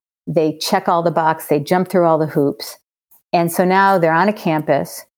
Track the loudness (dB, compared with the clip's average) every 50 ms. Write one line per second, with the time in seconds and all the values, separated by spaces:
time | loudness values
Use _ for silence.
0 | _ _ _ _ -8 -4 -2 0 0 0 -2 -4 -4 -2 -2 0 0 2 0 2
1 | 2 0 0 0 0 0 0 -2 -2 -2 -2 -2 0 0 0 0 0 0 0 2
2 | 2 2 2 2 0 -2 0 0 0 0 -2 -6 -10 -16 -18 -20 _ _ _ _
3 | _ _ _ _ _ _ -2 -2 0 0 0 0 0 2 2 4 4 4 4 2
4 | 2 2 2 2 2 0 0 -2 -2 -2 -2 -2 0 0 0 0 -2 -4 -10 -18
5 | -20 _ _